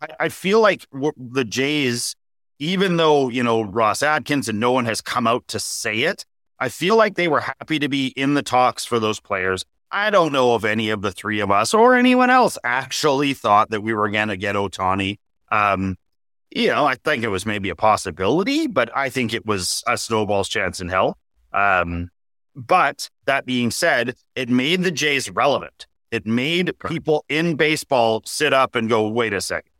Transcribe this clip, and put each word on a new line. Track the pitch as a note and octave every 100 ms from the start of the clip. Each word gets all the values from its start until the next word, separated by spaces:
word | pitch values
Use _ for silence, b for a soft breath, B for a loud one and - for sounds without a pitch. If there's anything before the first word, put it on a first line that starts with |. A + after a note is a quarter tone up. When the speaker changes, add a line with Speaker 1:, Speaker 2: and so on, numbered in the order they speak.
Speaker 1:
I, | D#3 -
I | D#3
feel | - F#3+ A3
like | G#3+ D3+ -
w-, | C3+ D3 -
the | B2 C3
Jays, | A2+ A2 C#3 D3+ C3 A#2+ - - _ _ _ -
even | D3+ F#3+ F#3+ E3+
though, | D#3+ D3 C3
you | B2
know, | A#2+ A2+
Ross | G#2 G#2+ G#2+ G2
Atkins | D3 D3+ A#2+ C#3+ A2+
and | G#2
no | A#2+
one | B2+
has | A#2 G#2
come | - B2 A#2
out | A#2+ -
to | G#2+
say | - - A2+ G#2+
it, | D#3 G3+ - _ _ -
I | C3
feel | - E3+ A3+
like | G#3+ G3
they | E3+
were | C3
happy | - - - D#3
to | C#3+
be | C#3 C3
in | C3 C#3
the | C#3+
talks | - B2+ B2 -
for | - A#2+
those | G#2+ G#2
players. | - G2 F#2 F#2 - _ -
I | G3 G#3+
don't | G3+ D#3+
know | C#3 B2 A2+
if |
any | G#2+ A2 G#2+
of | G#2+
the | G2+
three | - G#2 G#2+
of | G2+
us | G2+ A2+
or | A3 B3 B3
anyone | B3 B3+ B3
else | B3+ G#3+ -
actually | A#2+ B2+ C3 - D#3 C3+ C#3+
thought | B2+ A2+ G#2 A2
that | G#2+
we | A2
were | G#2+ G#2
gonna | G#2+ G#2+ F#2+
get | G2+ G2+
Ohtani. | G2 - F#2+ F#2+ G2 G#2 _ _ -
Um, | A2 G2+ F#2+ F#2+ F#2 _ _ _ _ -
you | - G#3+
know, | A#2 C#3+
I |
think | B2+ D#3 C#3
it | A2+
was | F#2+
maybe | G#2 G#2 F#2+
a | E2
possibility, | A2 G2+ F#2 D#2+ F#2+ D#3 G3 D4 D4+
but | F3+ A#2 C3+
I | C3+
think | C3+ A2+
it | A2+
was | A2 G2 F2 - A#2+
a | A2+
snowball's | - A2 G2+ G2+ F#2+
chance | A2 F#2 -
in | F2
hell. | F#2 B2+ - _ _ _
Um, | F#2+ G2+ F#2 F2 F2 F2 _ _ _ _ C#3
but | A2+ F3+ C#3+ - - _ -
that | C3+
being | B2+ B2 A#2+
said, | - E3+ C3 A#2+ - _
it | - B2
made | B2 C#3 F#3
the | F#3
Jays | C3+ D3 C#3+ A2+
relevant. | F#2 C#3 A2+ D#2+ - - _ -
It | A2+ G#2
made | A#2 C#3 F3 F3 -
Speaker 2:
Right. | -
Speaker 1:
people | D#3+ - D3+ -
in | D3+ E3+ D3
baseball | D3+ D#3 - C3 A2+ A2
sit | - - D3
up | C3+ B2+ A#2+
and | A2
go, | A2+ G#2+
"Wait | A#2 A2+
a | F#2+
second. | - F2 -